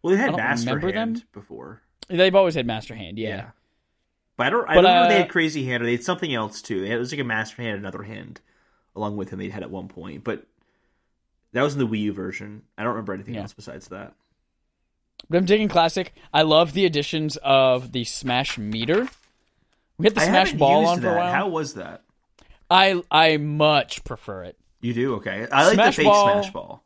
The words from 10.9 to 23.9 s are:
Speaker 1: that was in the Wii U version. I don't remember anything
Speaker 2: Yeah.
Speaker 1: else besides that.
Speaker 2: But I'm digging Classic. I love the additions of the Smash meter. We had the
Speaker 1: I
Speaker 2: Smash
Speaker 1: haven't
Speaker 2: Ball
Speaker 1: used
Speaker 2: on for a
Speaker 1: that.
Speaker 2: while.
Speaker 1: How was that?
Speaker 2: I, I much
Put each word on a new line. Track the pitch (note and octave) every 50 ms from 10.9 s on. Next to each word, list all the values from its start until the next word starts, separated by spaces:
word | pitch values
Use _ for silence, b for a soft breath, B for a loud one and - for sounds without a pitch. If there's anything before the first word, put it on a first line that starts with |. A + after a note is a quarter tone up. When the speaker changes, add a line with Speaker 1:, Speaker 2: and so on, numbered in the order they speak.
| _ _ _ _ _ _ _ _ _ _ _ _ -
Speaker 1:
that | B2 C#3
was | D3 C#3
in | C#3+
the | C3
Wii | A2 A2+ G#2+
U | G#2 G#2 G2
version. | G2 F#2 F#2 - - G#2 G#2 G#2 A2 _ _ _
I | - -
don't | B2
remember | A2+ A2 - G#2 F#2+
anything | G2 G2+ - A#2+
Speaker 2:
Yeah. | A2
Speaker 1:
else | G2 A2+ -
besides | - G#2+ - - F#2+ -
that. | - F#2 G2 F#2+ - _ _ _ _ _ _ _ _ _ _ _ _ _ _ _ _ _ _ _ _ _ _ -
Speaker 2:
But | _ D#3+
I'm | F3 F#3+
digging | F3 G3+ G#3+ G#3+ G3+
Classic. | - E3+ E3 E3 - - F3+ - b b b b
I | b D3+ D#3
love | D#3 D#3 D#3 F3 D#3 C#3+
the | F#3 G3
additions | F3 D#3 D3 C#3+ - - D#3+ D#3 D3+ D3
of | - - C#3 C3+ C3+ C3 C3 B2+ B2+ B2+ B2
the | - B2+ A#2
Smash | - - - - B2+ B2 B2 C#3 - - -
meter. | G#2 G#2 G#2+ A2+ A#2 B2 E3 G#3 B3+ C4 - _ _ _ _ _ _ _ _ _ _ _ _ _ _ _ _
We | - D#3
had | G#3+ G3+
the | -
Speaker 1:
I | D#3
Speaker 2:
Smash | F3 G#3 F#3 F#3+ F#3
Speaker 1:
haven't | C#3+ D3
Speaker 2:
Ball | D3 C3+ C#3 D3+
Speaker 1:
used | D#3+ E3
Speaker 2:
on | F3 B2+
for | A#2+
a | A2+ G2+
Speaker 1:
that. |
Speaker 2:
while. | G2+ G2+ - -
Speaker 1:
How | D3 G3
was | G3 E3+ D#3+ D3+ C3 -
that? | G#2 F2 D2+ F2 - _ _ _ _ _ _ _ b b b b b b _
Speaker 2:
I, | F3 F#3 F#3+ F#3+ F#3+ F3 - _
I | - D#3 E3 D#3+ D#3
much | D3+ D3 D3+ D3 D3+ D3+ D3+ D3+ C#3+ A#2+ -